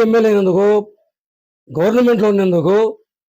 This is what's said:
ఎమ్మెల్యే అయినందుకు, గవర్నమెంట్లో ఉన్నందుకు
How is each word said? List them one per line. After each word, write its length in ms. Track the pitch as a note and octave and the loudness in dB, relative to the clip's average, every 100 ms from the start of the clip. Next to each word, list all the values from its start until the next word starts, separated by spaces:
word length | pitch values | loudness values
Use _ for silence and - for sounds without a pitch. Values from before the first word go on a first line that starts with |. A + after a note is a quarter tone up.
| A3+ | 2
ఎమ్మెల్యే 260 | A3+ A3 | 2 2
అయినందుకు, 340 | G#3 F#3+ F3+ G#3 G#3 G#3 _ _ _ _ _ _ _ _ C3+ | 0 0 0 0 0 -4 _ _ _ _ _ _ _ _ -4
గవర్నమెంట్లో 520 | F#3+ A#3+ A#3+ A3+ G#3 | 0 0 0 0 0
ఉన్నందుకు 720 | G3+ F#3+ F3 D#3 G#3 A3 - _ _ _ | 0 0 0 0 0 -2 -6 _ _ _